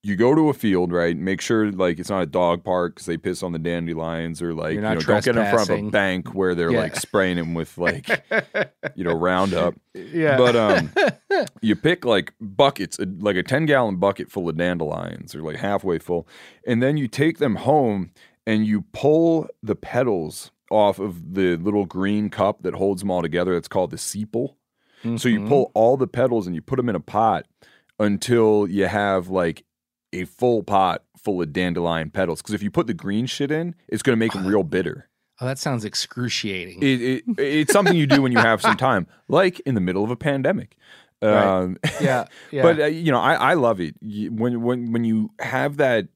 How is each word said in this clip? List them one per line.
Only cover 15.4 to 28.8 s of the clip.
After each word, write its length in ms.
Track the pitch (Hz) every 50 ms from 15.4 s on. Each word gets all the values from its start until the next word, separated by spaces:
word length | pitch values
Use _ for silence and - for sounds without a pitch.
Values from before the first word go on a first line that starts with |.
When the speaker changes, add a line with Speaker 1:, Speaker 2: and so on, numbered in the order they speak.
Speaker 1:
like, 140 | 78 78 78
halfway 420 | - - 101 101 196 - 95 85 82
full, 300 | - - 87 85 78 _ - - - - - _ _
and 160 | - 120 113
then 160 | 127 135 151
you 120 | 151 139 110
take 300 | - - 147 165 160 -
them 180 | 147 135 101
home 560 | 82 - 123 151 151 135 113 104 98 90 85 _ _ - _ _ _ _
and 180 | 113 110 107 110
you 180 | 107 107 101 90 _
pull 560 | - - - 143 151 160 165 165 165 160 - - - _ -
the 100 | 107 101
petals 800 | - - - - 123 120 120 104 87 80 - - - - - _ _ _ _
off 300 | - 107 104 101 92 95
of 340 | 98 104 87 85 82 - 92
the 220 | 98 95 90 87
little 300 | 82 85 104 104 104 98
green 440 | 85 - 92 95 98 104 104 104 98
cup 320 | - - 98 101 - _
that 120 | - 92 -
holds 280 | 98 95 101 98 92
'em 80 | 98 98
all 120 | 90 90
together. 320 | 85 80 78 87 90 92 90
It's 100 | 85 78
called 240 | - - 98 92 82
the 60 | -
sepal. 580 | 82 - - - 101 107 214 - 117 135 139 _ _ _ _ _ _ _ _ _ _ - 117 117 110
So 100 | - 127
you 100 | 113 104
Speaker 2:
Mm-hmm. 100 | 101 110
Speaker 1:
pull 220 | 143 139 127 - _
all 220 | 107 110 120 135
the 120 | 135 131 95
petals 380 | - 120 127 127 117 113 92 90
and 80 | 87
you 40 | 76
put 180 | - - 135 127
'em 80 | 123 120
in 80 | 101
a 40 | 85
pot 440 | - - - 104 113 113 98 78 - _ _ _ - _ _ _ _ _ _ -
until 680 | 107 104 101 95 - - 120 117 110 107 107 104 101 90
you 180 | 92 101